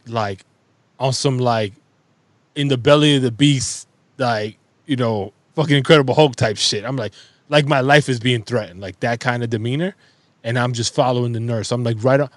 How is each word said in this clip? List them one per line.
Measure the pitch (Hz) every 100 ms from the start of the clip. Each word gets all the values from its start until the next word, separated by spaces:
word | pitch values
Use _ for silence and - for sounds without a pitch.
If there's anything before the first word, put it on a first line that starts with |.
| 120
like, | 117 104 95 _ _ _ _ _ -
on | 131
some, | 123 143 127
like, | 123 113 104 - _ _ _ _ _ _ _
in | 147 143
the | 127
belly | 131 147 151 139
of |
the | 127
beast, | 110 143 135 - - - _ _ -
like, | 123 110 107 - _ _ -
you | 127
know, | 117 107 98 - _
fucking | - 139 143
Incredible | 127 156 131
Hulk | 123 151 117
type | 117 101
shit. | - 104
I'm | 113 131
like, | 104 - - _ -
like | 147 143
my | 143
life | 131 147 135
is | 120
being | 123 120
threatened, | - 117 98 90
like | 98 -
that | 120 120
kind | 127 120
of | 117
demeanor. | 113 117 139 180 - _ _ _ _
And | 117 123
I'm | 123
just | 117 113
following | - 127 123 120
the | 117
nurse. | 117 113 98
I'm, | 120
like, | 117 110
right | 123 139
on. | 139